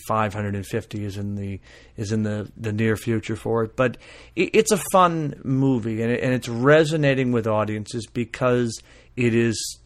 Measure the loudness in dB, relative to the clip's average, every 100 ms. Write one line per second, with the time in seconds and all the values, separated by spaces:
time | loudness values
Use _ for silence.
0 | -4 -2 -2 -2 -4 -6 -4 -6 -6 -8
1 | -8 -6 -6 -6 -8 -10 -14 -20 -20 -10
2 | -4 -2 -2 -4 -8 -8 -6 0 0 0
3 | -2 -2 -2 -6 -2 -2 -2 0 0 -2
4 | -12 -20 -10 -2 2 2 4 0 2 4
5 | 4 2 -4 -6 -2 2 2 2 0 -2
6 | -2 0 0 -2 -2 0 6 6 6 2
7 | 2 2 2 0 0 0 0 -4 -6 -8
8 | -6 -6 -6 -2 2 2 0 -4 -14 -20
9 | -14 -2 2 4 2 0 -6 -12